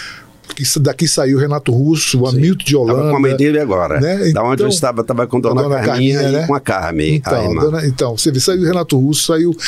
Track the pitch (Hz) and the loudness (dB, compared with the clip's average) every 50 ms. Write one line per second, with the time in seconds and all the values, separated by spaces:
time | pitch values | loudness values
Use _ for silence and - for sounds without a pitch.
0 | - - - - - - - - - - - - 139 - - - 135 147 127 - | -14 -16 -18 -20 -20 -20 -20 -20 -20 -16 -10 -6 -4 -2 0 0 0 0 0 0
1 | 170 151 - - 143 131 139 131 143 147 147 147 - - 120 120 139 151 165 151 | -2 0 0 0 2 2 2 2 2 0 -2 -2 -2 0 0 2 2 2 2 0
2 | - - - 127 123 131 127 131 151 175 190 190 - - 143 143 123 113 120 135 | 0 0 0 0 0 2 2 2 2 2 0 0 -2 0 0 2 2 2 0 0
3 | 147 151 139 139 139 135 135 135 143 151 151 151 151 120 95 92 87 78 76 131 | 2 0 2 2 2 0 2 2 0 2 2 0 0 0 0 0 0 0 0 0
4 | 139 160 190 196 190 170 156 101 110 120 135 127 - - 196 170 143 127 120 113 | 0 0 0 0 0 0 2 2 0 0 0 0 0 0 0 0 -2 -2 -2 -2
5 | 117 - 127 117 123 - - 123 - 139 127 131 139 143 139 131 - - 127 123 | -2 -2 -2 -2 -2 -2 0 0 0 0 0 0 0 0 0 0 0 0 0 0
6 | 131 135 139 143 143 135 135 147 165 165 143 139 - - 104 95 90 85 82 78 | 0 0 2 0 0 0 0 0 0 0 -2 -2 -2 -2 -4 -2 -2 -4 -2 0
7 | 76 - 156 151 127 - - 120 90 90 85 78 - 156 156 160 151 143 127 - | 0 0 0 0 0 0 -2 0 0 0 0 0 0 0 0 0 -2 -2 0 0
8 | 143 123 117 110 - 160 135 127 120 - 185 185 180 160 180 180 165 - 151 131 | -2 -2 -2 -2 -2 0 0 0 0 0 0 2 0 0 0 0 0 0 2 2
9 | 131 143 151 - - - 165 160 170 175 160 - - | 2 2 0 0 0 0 0 2 2 0 0 -2 -4